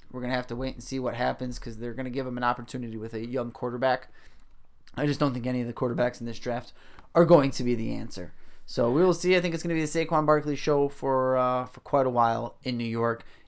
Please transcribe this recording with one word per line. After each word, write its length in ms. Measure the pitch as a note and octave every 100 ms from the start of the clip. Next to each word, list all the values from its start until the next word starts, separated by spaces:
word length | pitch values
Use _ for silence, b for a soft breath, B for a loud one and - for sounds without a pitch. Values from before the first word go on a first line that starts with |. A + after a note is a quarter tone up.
| -
we're 100 | B2+
gonna 140 | B2 B2+
have 120 | B2
to 80 | A#2+
wait 200 | C3 -
and 80 |
see 160 | - C3+
what 160 | B2+ A#2
happens 420 | B2+ B2 B2+ B2
'cause 180 | A#2+ A2
they're 160 | A#2+
gonna 160 | A#2 C3
give 180 | B2+ B2+
him 100 | B2
an 60 |
opportunity 540 | B2 B2 A#2 C3 A#2 A2
with 160 | A2
a 120 | A2+ A#2+
young 260 | B2+ A#2+
quarterback. 580 | - B2 A#2+ C3 B2+ - b b b b - - - - -
I 100 | D3
just 140 | C3+
don't 140 | D3
think 140 | B2 B2
any 140 | B2+
of 60 | A#2
the 60 |
quarterbacks 460 | - B2 A#2 B2 A#2+
in 60 | A#2
this 140 | -
draft 340 | B2 A#2 - b b b b E3
are 100 | E3
going 260 | D#3+ C3+
to 120 | -
be 120 | A#2+ A2+
the 180 | A2+
answer. 400 | A2 A2 G2 E2+ b b b -
So 260 | - A#2+
we 120 | C#3
will 100 | F#3
see. 220 | F3 F3+ F3+
I 40 |
think 140 | E3+
it's 100 | D#3+
gonna 120 | F3 D#3+
be 100 | D3+
the 20 |
Saquon 380 | E3 D#3 D#3+ D3+
Barkley 300 | D3+ D3 C#3
show 340 | D3+ C#3+ C#3+
for, 480 | - C3+ C3 C3 B2+
uh, 280 | B2+ B2+ B2
for 140 | -
quite 240 | - C#3+ C3
a 40 |
while 460 | A#2+ A#2 A2+ A#2 -
in 140 | B2+ A#2+
New 60 | A#2
York. 380 | A#2 A#2 A#2 b b